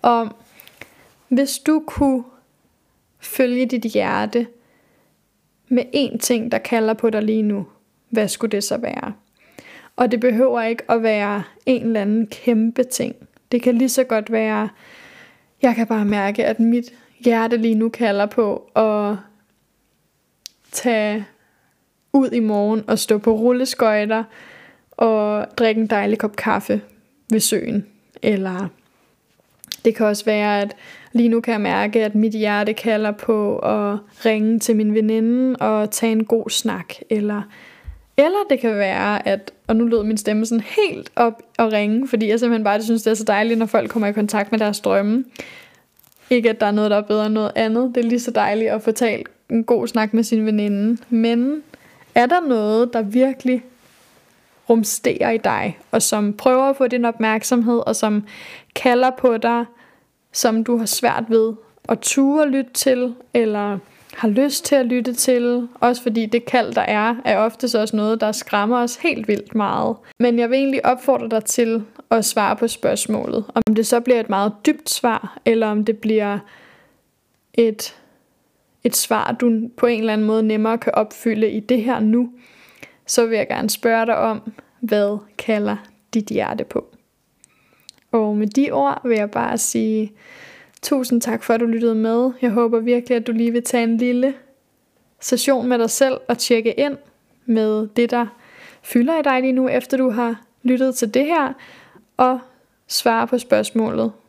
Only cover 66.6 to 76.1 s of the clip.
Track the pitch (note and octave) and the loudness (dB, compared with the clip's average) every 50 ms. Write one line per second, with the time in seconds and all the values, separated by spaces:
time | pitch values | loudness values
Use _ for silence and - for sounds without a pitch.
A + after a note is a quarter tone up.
66.6 | A3+ - A#3 - - - G#3+ G#3+ G#3+ A3+ A#3+ A3+ - - G#3+ F#3+ G#3+ A3+ A3+ - | 0 2 0 -2 0 0 0 0 0 0 -2 -2 -2 0 0 2 2 0 -2 -4
67.6 | - B3 A3+ A3+ G#3+ A3 - G#3+ G#3 G#3+ A3 A3+ A3 G#3+ G#3+ - - - - G#3 | -6 -2 0 0 -2 0 -2 -2 0 0 0 0 0 -2 -2 -4 -6 -2 -2 0
68.6 | G3+ G#3+ B3 B3 A#3+ A#3+ A#3+ - - E4+ D4 A#3 A3 G#3 G#3 G3+ G#3 - - A3 | 0 2 0 0 0 -2 -4 -2 -2 -2 -2 -2 -2 -2 -2 -2 -2 -4 -4 -2
69.6 | G#3 G3 - - A3+ A3+ A3+ - - - - _ A3+ A#3+ A#3 A#3 A#3+ A#3 B3 C4+ | -2 0 -2 -2 -2 -2 -4 -6 -10 -20 -6 _ 0 2 2 2 0 2 2 0
70.6 | C#4 C#4 C4+ C4+ - - B3+ B3 - - C4 A#3+ A#3+ A3+ A3+ A3 G#3+ - - - | 0 0 -2 0 2 0 0 0 2 0 0 0 0 -2 -2 -2 -2 -2 0 0
71.6 | A#3+ A3+ A3+ A3+ G#3+ - - - - _ A#3 A3+ G#3 - - - G#3 G3 G#3 G#3 | 0 0 0 -2 -4 -6 -14 -20 -4 _ 0 0 0 0 0 0 0 0 0 0
72.6 | - A#3 - - - - G3+ G#3 - - G#3+ G#3+ - - - - G#3 - - A#3 | -2 -4 -4 -2 -2 -2 -2 -2 -2 -4 -4 -4 -4 -4 -4 -4 -6 -2 -2 -2
73.6 | A3 - A3 G#3+ A3+ G#3+ - A#3 A#3+ B3+ B3+ A#3 A3+ - G#3 F#3+ G3+ G#3+ G#3 - | 0 2 2 0 2 2 2 0 4 2 2 2 2 -2 -2 0 0 0 -2 0
74.6 | _ - D4+ D4+ - - - - - B3 A3 - - F#3+ - - _ - A#3 A3+ | _ 0 0 0 -2 -6 -6 -2 -2 -2 -2 -2 -6 -10 -16 -4 _ 2 2 2
75.6 | A3+ G#3+ G#3+ G#3 G#3+ A3 A3+ A3 - G#3+ | 2 0 0 -2 0 0 -2 -2 0 0